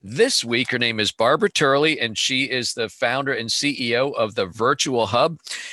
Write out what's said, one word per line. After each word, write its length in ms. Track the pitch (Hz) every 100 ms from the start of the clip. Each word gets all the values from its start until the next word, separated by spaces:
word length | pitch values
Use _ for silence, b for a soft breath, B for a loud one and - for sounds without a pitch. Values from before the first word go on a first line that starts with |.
this 400 | 98 131 254 -
week. 260 | 117 120 127
Her 80 | 123
name 220 | 120 110
is 120 | 104
Barbara 380 | - 113 151 202
Turley, 500 | - 147 139 156 147
and 160 | 117 104
she 280 | - 131
is 320 | 131 127 117 -
the 140 | 110
founder 440 | - 123 131 139
and 180 | 120 113
C 240 | - 143 127
E 220 | 120 120
O 140 | 135
of 240 | 135 110 110
the 100 | 95
Virtual 600 | 95 120 147 - 123 104
Hub, 320 | 120 156 156 B B B